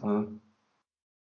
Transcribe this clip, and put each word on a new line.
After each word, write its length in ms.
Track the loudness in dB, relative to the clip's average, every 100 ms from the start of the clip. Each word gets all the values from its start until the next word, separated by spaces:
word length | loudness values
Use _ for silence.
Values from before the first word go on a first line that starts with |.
dann, 400 | 0 2 0 -6 -16 _ _ _ _ _ _ _ _